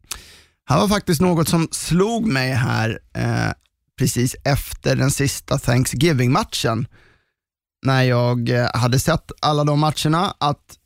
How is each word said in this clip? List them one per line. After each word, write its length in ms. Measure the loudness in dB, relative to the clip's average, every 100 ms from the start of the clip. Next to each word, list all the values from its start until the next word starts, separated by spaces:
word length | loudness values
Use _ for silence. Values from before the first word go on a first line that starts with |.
| _ -16 -14 -20 _ _ -2
här 100 | 0
var 80 | 2
faktiskt 320 | 0 0 2
något 280 | 2 2 2
som 200 | 0 0
slog 540 | -4 -2 0 2 0 0
mig 260 | 0 0
här, 460 | 0 0 0 -2 -4 -10
eh, 380 | -6 -2 -2 -2 -6 _ _ _ -4
precis 380 | -2 0 -2 -2
efter 520 | -2 -2 -4 -6 -2 0
den 140 | 0
sista 480 | 0 -2 -4 -4 -4
Thanksgiving-matchen, 1300 | 0 0 0 0 2 2 2 0 -2 -4 -2 -2 -6 -12 _ _ _ _ _ _ _ _ 0
när 160 | 2
jag, 460 | 2 2 2 0 0
eh, 180 | 0 0
hade 240 | 0 0 2
sett 340 | 2 -2 -4 -4
alla 220 | 0 2
de 160 | 2 2
matcherna, 540 | 0 0 0 0 0 -2
att 240 | -2 -2 _ -20